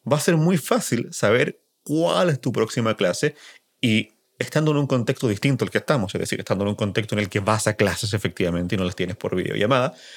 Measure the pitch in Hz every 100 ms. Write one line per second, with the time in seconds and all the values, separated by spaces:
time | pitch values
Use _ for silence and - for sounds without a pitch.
0 | - 147 165 170 160 185 - 240 - 120
1 | - - 107 117 - - _ _ - 151
2 | 170 185 185 139 139 107 110 - 113 107
3 | 95 87 147 - - - _ _ 123 110
4 | 110 _ _ - 127 156 156 147 139 131
5 | 113 131 123 98 139 131 101 - - 151
6 | 92 - - - 95 98 101 104 107 92
7 | 107 104 104 104 98 107 107 104 101 87
8 | - 107 98 - 90 87 90 95 90 -
9 | 90 90 - 92 - - 107 131 127 -
10 | -